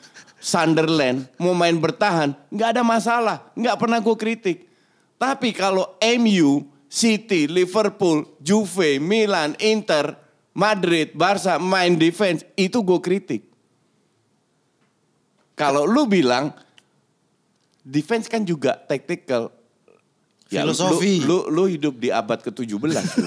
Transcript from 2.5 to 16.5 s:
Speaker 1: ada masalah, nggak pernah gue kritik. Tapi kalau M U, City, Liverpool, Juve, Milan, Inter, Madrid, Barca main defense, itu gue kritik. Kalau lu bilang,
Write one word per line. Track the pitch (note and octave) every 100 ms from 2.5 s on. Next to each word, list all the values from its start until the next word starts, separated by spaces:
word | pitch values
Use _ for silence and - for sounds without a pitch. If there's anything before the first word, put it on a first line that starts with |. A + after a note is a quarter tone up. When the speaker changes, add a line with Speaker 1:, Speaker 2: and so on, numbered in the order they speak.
| G3+ A3+
Speaker 1:
ada | A#3
masalah, | A#3 A3+ G3+ A#3+ A3 D#3+ -
nggak | - A#3 G#3
pernah | A3+ A#3
gue | A3 A3
kritik. | A3 A3+ F#3 D#3+ - _ _ _ _
Tapi | _ B3+ C4 B3
kalau | F#3 G3 F#3+ - -
M | A3+ A#3+ A3+ F#3+
U, | C#3+ C#3+ C#3 _
City, | _ - A3+ G#3+ A3 F3+ D3
Liverpool, | F3+ F3+ G#3 G3+ G3+ F#3 D3+ - -
Juve, | C#3 G#3+ F#3+ F3+ D#3 C#3
Milan, | D#3+ A3 G#3+ F#3 D3+ -
Inter, | G#3+ A3 - D3+ C#3+ C#3 _ _ _
Madrid, | D#3 G#3 G#3 F3 E3 D3+
Barca | D3 F3+ G3 F#3 D3+
main | F#3 F#3+ F3+
defense, | E3+ E3 E3+ G3 D#3 -
itu | - F#3 B3
gue | F#3 F3+
kritik. | F3 G3 G3 A2 - _ _ _ _ _ _ _ _ _ _ _ _ _ _ _ _ _ _ _ _
Kalau | - D3 C#3 D#3
lu | B3+
bilang, | B3+ F#3+ B2+ B2 C#3